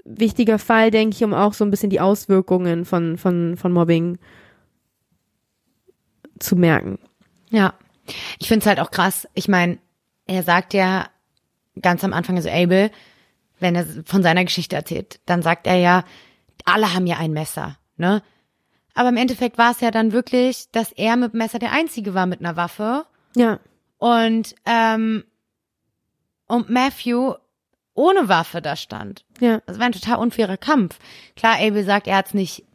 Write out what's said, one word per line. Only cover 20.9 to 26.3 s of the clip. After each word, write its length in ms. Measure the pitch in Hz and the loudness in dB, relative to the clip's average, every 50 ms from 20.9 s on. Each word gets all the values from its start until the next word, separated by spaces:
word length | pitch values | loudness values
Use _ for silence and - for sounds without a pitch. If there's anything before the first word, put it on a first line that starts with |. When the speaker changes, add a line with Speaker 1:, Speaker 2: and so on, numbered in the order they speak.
| - | -6
Speaker 2:
er 240 | - 196 220 233 247 | -4 -2 0 0 0
mit 160 | 247 233 220 | 0 -2 -2
dem 60 | 226 | -4
Messer 200 | 226 220 - 226 | -4 -4 -4 -6
der 140 | 233 226 - | -4 -2 -2
Einzige 400 | 294 330 320 - 240 208 202 185 | -2 -2 -4 -6 -8 -8 -4 -2
war 140 | 190 185 180 | -2 -2 -2
mit 120 | 180 - | -4 -4
einer 160 | - 175 165 | -6 -6 -6
Waffe. 500 | 165 175 170 - - 214 220 247 285 320 - _ _ _ _ _ | -4 -6 -6 -6 -6 -6 -4 -4 -6 -6 -10 _ _ _ _ _
Speaker 1:
Ja. 240 | 240 240 226 208 - - _ _ _ _ _ _ _ | 2 2 2 0 -4 -8 _ _ _ _ _ _ _
Speaker 2:
Und, 580 | - 233 240 233 226 226 226 226 214 - - _ _ | 0 2 2 2 2 2 0 -2 -2 -6 -12 _ _
ähm, 600 | - 233 226 226 226 220 220 220 220 220 214 - _ _ _ _ _ _ _ _ _ _ _ _ _ _ _ _ _ _ _ _ _ | -2 0 2 2 2 0 0 -2 -2 -4 -4 -6 _ _ _ _ _ _ _ _ _ _ _ _ _ _ _ _ _ _ _ _ _